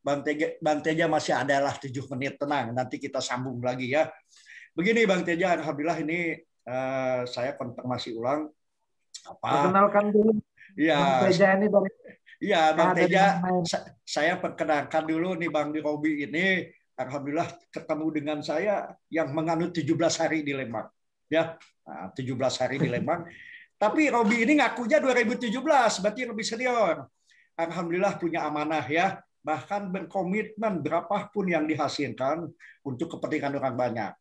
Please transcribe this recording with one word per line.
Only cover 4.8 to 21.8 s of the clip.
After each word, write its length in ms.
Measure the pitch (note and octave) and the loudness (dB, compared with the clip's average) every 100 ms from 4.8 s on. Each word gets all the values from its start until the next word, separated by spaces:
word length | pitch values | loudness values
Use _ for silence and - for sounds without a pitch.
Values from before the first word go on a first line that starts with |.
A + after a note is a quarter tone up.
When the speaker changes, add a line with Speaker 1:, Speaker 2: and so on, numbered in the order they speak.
| F#3 A3+ | 2 4
Speaker 1:
Bang 160 | A3 F3+ | 4 2
Teja, 320 | F3 E3 F3+ | 0 0 2
alhamdulillah 460 | E3 D3+ D3 D#3 D#3+ | 0 -2 -4 -2 -2
ini, 320 | D#3 E3+ E3+ D3+ | -2 -2 -4 -6
eh, 800 | _ _ - B2+ C3 C3+ B2+ B2+ | _ _ -8 -4 -2 -2 0 -2
saya 320 | B2 - B2+ | -2 -4 -6
konfirmasi 580 | - B2 - B2+ B2 C3 | -4 -10 -8 -6 -6 -6
ulang. 320 | A2+ B2 D3 D3+ _ _ _ _ _ _ - | -4 -2 -2 -4 _ _ _ _ _ _ -20
Apa? 420 | - - C#3+ C#3 F#3 | -18 -8 0 2 4
Speaker 2:
Perkenalkan 380 | G3 G3+ G3+ G#3 | 4 6 4 4
dulu. 180 | G#3 A3 G#3+ - _ - | 4 4 2 -4 _ -16
Speaker 1:
Iya. 220 | - D#3 | -2 2
Speaker 2:
Bang 240 | D3 C#3 C3 | 4 4 4
Teja 220 | F#3+ E3+ G3 | 4 6 6
ini 120 | F#3+ G#3 | 6 4
dari 240 | G3 F#3+ - - - _ - | 4 2 -6 -20 -20 _ -8
Speaker 1:
Iya, 240 | G3 F3+ D#3 | 0 4 4
Bang 240 | D#3 F3 | 6 4
Speaker 2:
Kader 80 | F3+ | 4
Speaker 1:
Teja, 220 | F3+ F#3+ G3 F3 | 4 6 6 4
Speaker 2:
Main. 220 | F3+ F3+ | 0 0
Speaker 1:
sa-, 200 | E3+ - - _ | 0 -4 -6 _
saya 280 | - D3+ D#3 D3 | -6 0 0 0
perkenalkan 680 | C#3 - D#3 D3 B2+ D#3+ | -4 -4 0 0 2 -2
dulu 300 | D#3 D#3+ F3+ | 0 0 0
nih 160 | F3 E3 | -2 0
Bang 240 | D3+ D3 | 0 -2
Robi 480 | D#3 D3+ D3+ D#3 D3 | -2 -2 0 -2 -2
ini. 480 | C#3+ D#3 F#3+ F#3 - _ _ | -2 0 2 0 -2 _ _
Alhamdulillah 560 | - B2+ C#3+ C#3 D3+ E3 - _ | -10 -6 -6 -4 -4 -4 -8 _
ketemu 380 | - - D3+ D#3+ | -14 -6 -4 -2
dengan 280 | D3+ C#3+ D3+ | -4 -4 -6
saya 480 | D3 D#3 G#3 D3+ - - | -4 -2 0 -2 -4 -14
yang 240 | _ D#3+ D#3 | _ -2 -2
menganut 400 | D3+ D#3+ D#3+ F3 | -2 -2 0 -2
tujuh 220 | E3 C#3+ | -2 -2
belas 240 | D#3 - - | 2 2 2
hari 240 | D#3+ D#3+ | 0 0
di 120 | D3 | -2
Lembang. 320 | C#3 A#2+ A2+ - _ _ _ | -6 -6 -8 -10 _ _ _
Ya, 320 | _ D#3 E3 - - _ | _ 0 0 -6 -20 _